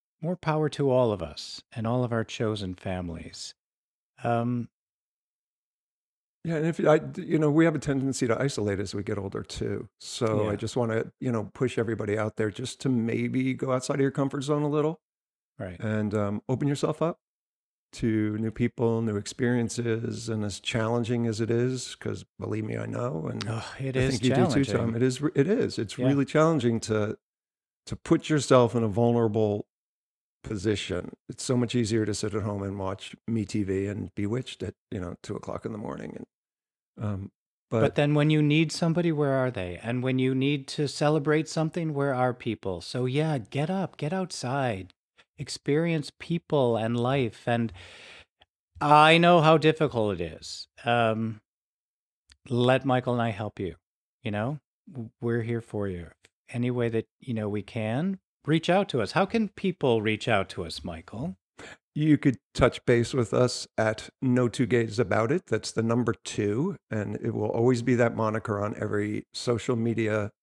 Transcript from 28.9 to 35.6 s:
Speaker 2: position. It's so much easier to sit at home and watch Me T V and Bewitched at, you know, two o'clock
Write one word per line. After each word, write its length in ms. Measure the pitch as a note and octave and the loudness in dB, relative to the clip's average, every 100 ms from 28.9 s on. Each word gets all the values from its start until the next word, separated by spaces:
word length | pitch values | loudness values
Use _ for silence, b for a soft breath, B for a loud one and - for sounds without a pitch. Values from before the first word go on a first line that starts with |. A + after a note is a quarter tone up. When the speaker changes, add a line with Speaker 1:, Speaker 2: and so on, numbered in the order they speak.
| G2 A#2+ A#2+ A2+ A2 G#2+ G#2 - _ _ _ _ _ _ _ | 2 2 4 2 2 2 0 -6 _ _ _ _ _ _ _
Speaker 2:
position. 720 | - G#2 G#2+ G2+ - F2 - - - | -10 -4 0 -2 -2 -6 -6 -16 -16
It's 160 | - | -10
so 120 | - B2 | -2 0
much 200 | A#2+ B2 | 0 0
easier 280 | G#2+ A2+ | 0 0
to 100 | G#2+ | 0
sit 200 | G2 G#2+ | -2 -4
at 80 | G2+ | -4
home 220 | G#2 G2+ | -4 -4
and 120 | G2 G2 | -6 -6
watch 380 | F#2+ F#2+ - - - | -6 -8 -12 -14 -4
Me 160 | A2+ | -2
T 180 | G2+ G#2+ | -2 -2
V 240 | F#2+ F#2+ G2 | 0 -2 -2
and 260 | G2+ F#2+ - | -4 -8 -6
Bewitched 480 | G2+ B2 - - | -4 -4 -6 -8
at, 100 | G2 - _ | -10 -10 _
you 80 | G#2 | -8
know, 160 | F2 - | -8 -10
two 140 | - - | -10 -10
o'clock 280 | - - | -8 -8